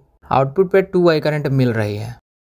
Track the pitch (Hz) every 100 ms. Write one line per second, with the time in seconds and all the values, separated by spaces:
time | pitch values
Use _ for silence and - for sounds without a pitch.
0 | _ _ - - 139 143 185 196 190 185
1 | 175 156 156 151 147 135 127 113 104 104
2 | 110 120 _ _ _